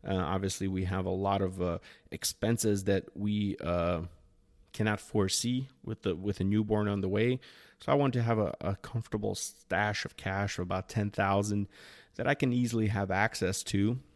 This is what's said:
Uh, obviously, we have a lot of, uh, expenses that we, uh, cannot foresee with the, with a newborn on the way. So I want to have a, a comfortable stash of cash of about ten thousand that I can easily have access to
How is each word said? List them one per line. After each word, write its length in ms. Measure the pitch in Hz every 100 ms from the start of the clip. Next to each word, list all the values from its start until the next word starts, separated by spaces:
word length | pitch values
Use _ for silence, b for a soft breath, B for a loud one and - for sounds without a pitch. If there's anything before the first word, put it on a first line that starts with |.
| -
Uh, 100 | 95
obviously, 520 | 82 95 98 - 98
we 160 | 92
have 220 | 92 92 92
a 40 |
lot 300 | 92 98 98
of, 200 | 95 92
uh, 160 | 90 85 B B B
expenses 720 | - - - 110 117 110 98 95
that 200 | 95 - -
we, 400 | 104 104 101 -
uh, 380 | 82 87 85 87 87 - - _ _ _ -
cannot 260 | - 110 107
foresee 720 | - 107 98 - 117 127 135 _ -
with 160 | 110
the, 140 | 104 85
with 240 | 101 98
a 20 |
newborn 460 | 95 107 107 107 104
on 100 | 101
the 80 | 95
way. 320 | 101 120 127 B B B B
So 140 | -
I 20 | 143
want 180 | 139 123
to 60 |
have 180 | 117 110
a, 140 | 95 -
a 160 | 92 98
comfortable 600 | - 117 - 107 104 98
stash 680 | - - - 90 104 104
of 140 | - -
cash 400 | 95 98 101 -
of 40 |
about 260 | 90 92 -
ten 220 | - 104
thousand 580 | - 98 98 104 104 101 B B B B -
that 120 | -
I 60 |
can 180 | 143 135
easily 360 | 123 120 113 110
have 220 | 101 98
access 540 | 95 110 - 90 101
to 340 | - 98 104 127 -